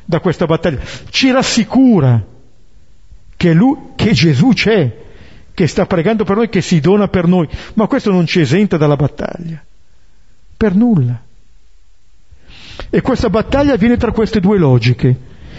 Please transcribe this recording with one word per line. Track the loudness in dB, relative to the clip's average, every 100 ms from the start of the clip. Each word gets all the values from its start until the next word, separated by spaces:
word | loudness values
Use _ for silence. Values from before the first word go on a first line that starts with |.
| -6
da | -4
questa | -2 -2 -2
battaglia, | -2 -2 -4 -8 -14 -10
ci | -2 0
rassicura | 2 0 -2 0 2 4 4 4 2 -2 -12 -20 -20 -20 -20 -20 -20 -20 -20 -20 -4
che | 0
lui, | 4 2 0 -6 -4
che | 0
Gesù | 2 2 2 2
c'è, | 2 0 0 0 -4 -16 -20 -20 -20 -12
che | -4 -2
sta | -2 -2
pregando | 0 0 0
per | 0 -2
noi, | 0
che | -2
si | 0 0
dona | 2 2 2
per | 0 0
noi, | 0 0 -6 -8 -2
ma | 0
questo | 0 0
non | 0 0
ci | 0
esenta | 2 2 2 2
dalla | 0 0
battaglia, | -2 -4 -10 -10 -12 -14 -16 -20 -20 -20 -20 -20 -20 -20 -16 -4
per | 0 2
nulla. | 2 2 0 -4 -12 -20 -20 -20 -20 -20 -20 -20 -20 -20 -20 -20 -20 -20 -18 -14 -6
E | -4
questa | -2 -2 0
battaglia | -2 -2 0 0
avviene | 2 2 0
tra | 0
queste | -2 -2 0
due | 0 2
logiche, | 2 2 2 0 0 -2 -6 -20 -20